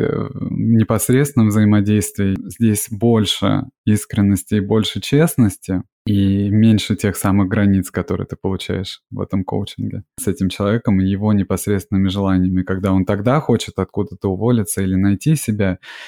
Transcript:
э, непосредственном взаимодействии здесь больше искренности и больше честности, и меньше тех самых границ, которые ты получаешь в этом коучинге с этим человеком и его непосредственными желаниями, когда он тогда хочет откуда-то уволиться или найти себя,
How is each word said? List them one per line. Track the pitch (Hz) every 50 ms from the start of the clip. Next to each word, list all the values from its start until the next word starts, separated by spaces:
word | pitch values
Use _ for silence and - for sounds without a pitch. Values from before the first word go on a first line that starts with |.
| - -
э, | - - 107 107 - - - -
непосредственном | - - 107 110 117 110 107 - 117 104 - - 127 131 147 143 - 117 110 107
взаимодействии | 101 110 107 104 104 104 101 104 107 104 98 - - - 101 98 95 92 - 95
здесь | - - 117 110 107 101 - -
больше | 110 101 117 117 117 110 107 95 - - 101 101 104 98 - - _ _ -
искренности | 110 107 104 - - - 107 101 98 98 92 - - 104
и | 107
больше | 98 98 107 110 107 - - 104
честности, | - - - 143 160 165 - - 120 101 - - - - 95 90 - _ _ _ - 110
и | 104 101 98 98 98 98 101 101
меньше | 101 107 110 113 110 101 - - 107 -
тех | - 101 95 -
самых | - 101 95 101 98 92
границ, | 107 110 101 101 98 95 90 -
которые | - - 90 - 98 92 95 -
ты | - -
получаешь | - 98 95 92 - - 98 95 92 - - - _ -
в | 107 101
этом | 101 - - 98 92
коучинге | - 107 104 98 - - - 107 104 - 101 - _ _ -
с | - 104
этим | 90 - 95 92
человеком | - - 101 101 107 113 - - 101 95
и | 95 95
его | 101 98 104 107 104
непосредственными | 101 95 - 98 92 - 104 104 98 - - 104 95 98 95
желаниями, | 92 101 98 95 95 92 92 92 92 92 92
когда | 92 95 92 98 98 95
он | 95 92
тогда | - 104 101 101 123 135 156
хочет | - - 120 110 - - - -
откуда-то | 95 - - 104 101 - 95 - - 101
уволиться | 92 92 107 120 127 113 101 - - - 98
или | 92 95
найти | 92 98 101 101 92 - 147 156
себя, | 143 - - 107 101 101 95 92 - - - - - -